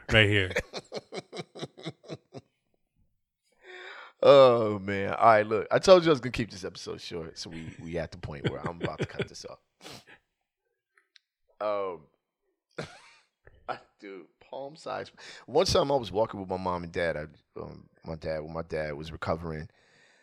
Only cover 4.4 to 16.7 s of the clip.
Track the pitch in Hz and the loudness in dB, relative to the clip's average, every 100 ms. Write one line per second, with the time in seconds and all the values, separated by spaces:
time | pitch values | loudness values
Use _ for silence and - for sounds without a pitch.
4.4 | 131 120 107 104 98 98 98 - 113 107 | 10 8 2 -2 -4 -2 -2 4 6 6
5.4 | 107 107 - 127 - 185 165 135 123 120 | 4 -2 0 2 8 8 8 2 0 -6
6.4 | 104 92 90 92 - 85 - 85 80 - | -6 -6 -12 -10 -12 -12 -10 -10 -10 -12
7.4 | - 82 80 - 82 85 82 90 - 71 | -14 -12 -14 -14 -10 -8 -8 -10 -14 -6
8.4 | 62 67 76 85 - 76 - - - 80 | -6 -6 -10 -8 -8 -6 -8 -8 -10 -10
9.4 | - - _ _ - - - - _ _ | -18 -20 _ _ -20 -20 -20 -20 _ _
10.4 | _ _ _ _ _ _ _ _ _ _ | _ _ _ _ _ _ _ _ _ _
11.4 | _ - 104 101 95 82 71 _ _ _ | _ -6 -4 -2 -4 -8 -16 _ _ _
12.4 | _ _ _ - - - - - _ _ | _ _ _ -16 -16 -18 -20 -20 _ _
13.4 | - _ - - _ _ 104 95 78 _ | -20 _ -14 -14 _ _ -18 -18 -20 _
14.4 | - 131 139 156 110 101 98 - - - | -18 -16 -16 -16 -12 -10 -12 -18 -20 -20
15.4 | - 135 190 202 143 139 101 95 110 101 | -2 0 4 2 2 0 0 -2 -2 -2
16.4 | 92 92 92 | -6 -4 -2